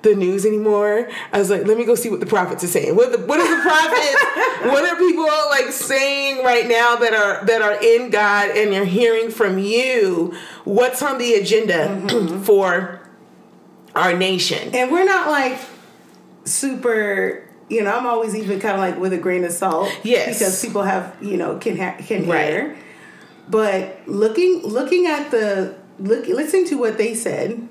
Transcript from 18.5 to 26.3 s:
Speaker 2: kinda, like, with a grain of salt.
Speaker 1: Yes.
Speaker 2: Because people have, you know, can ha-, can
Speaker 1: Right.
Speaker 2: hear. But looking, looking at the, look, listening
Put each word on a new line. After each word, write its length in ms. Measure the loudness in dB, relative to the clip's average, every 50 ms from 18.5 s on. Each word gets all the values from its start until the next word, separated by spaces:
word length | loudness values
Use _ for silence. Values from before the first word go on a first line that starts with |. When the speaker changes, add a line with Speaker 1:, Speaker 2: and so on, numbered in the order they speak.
| -4 -4
Speaker 2:
kinda, 180 | -2 -2 -2 0
like, 220 | -2 -2 -2 -2
with 140 | -4 -4 -4
a 40 | -2
grain 260 | -2 -2 -2 0 -2
of 80 | -4
salt. 380 | -4 -2 -2 -2 0 -2 -2 -4 -6 -6 -2
Speaker 1:
Yes. 340 | 0 0 2 2 -2 -2 -2
Speaker 2:
Because 240 | -2 -2 -2 -4
people 220 | -6 -4 -4 -2 -2
have, 320 | 0 -2 -2 -4 -8 -14 -12
you 160 | -8 -6 -4 -4
know, 200 | -4 -4 -6 -4
can 200 | -4 -4 -4 -4
ha-, 180 | -4 -6 -6 -10
can 280 | -8 -6 -4 -2 -2 0
Speaker 1:
Right. 200 | 0 0 0 0
Speaker 2:
hear. 280 | -2 -4 -4 -6 -10 -14 -20 -20 -20 -20 -20 -20 -20 -20 -20 -20 -20 -20 -10 -2
But 500 | 0 0 2 2 0 -2 -4 -6 -12 -16 -12 -8
looking, 540 | -2 0 0 0 2 2 2 2 2 0 -2
looking 420 | -4 -2 -2 0 2 2 2 2 2
at 240 | 0 -2 -4 -2
the, 440 | 0 0 0 0 0 -2 -4 -4 -8 -14 -20 -20 -16 -10
look, 280 | -2 -2 0 0 0
listening 380 | -2